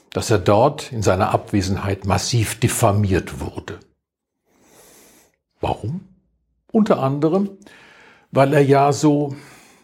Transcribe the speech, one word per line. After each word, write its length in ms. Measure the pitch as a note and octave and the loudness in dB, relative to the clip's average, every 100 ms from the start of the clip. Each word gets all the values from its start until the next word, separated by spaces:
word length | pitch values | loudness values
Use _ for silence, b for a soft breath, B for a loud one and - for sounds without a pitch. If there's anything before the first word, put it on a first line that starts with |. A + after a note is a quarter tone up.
| b | b
dass 220 | - - | -8 -2
er 80 | G#2 | 0
dort 520 | F2+ G#2 C3+ C#3+ - | 4 4 2 0 -8
in 120 | A#2 | -4
seiner 280 | G2+ F#2 G#2 | 0 0 0
Abwesenheit 760 | A#2 - G#2 F#2 G2 G2 G2 G2 | -2 -2 -2 -2 -4 -4 -4 -2
massiv 540 | F#2 - A#2+ G#2 - | -2 0 -2 -2 -2
diffamiert 800 | A#2 - A2+ G2+ G2+ F2+ - C2 | -2 2 2 2 0 0 -2 -8
wurde. 400 | - - - F2 - _ _ _ _ _ _ b b b b b b b b _ _ _ | -10 -12 -14 -16 -18 _ _ _ _ _ _ b b b b b b b b _ _ _
Warum? 460 | - - G#2+ E3+ - _ _ _ _ _ _ | -8 -6 -8 -10 -12 _ _ _ _ _ _
Unter 280 | A3+ G#3+ G3 | 0 2 2
anderem, 520 | C3+ C#3+ D#3 F3+ G3+ - B B B B B B B | 0 -2 0 0 -2 -8 B B B B B B B
weil 240 | - C#3 D3 | 2 2 4
er 80 | |
ja 280 | C#3 C#3 C#3 | 4 4 2
so 440 | C#3+ D3+ D3 D3 C3+ B B B B | 2 2 2 -2 -8 B B B B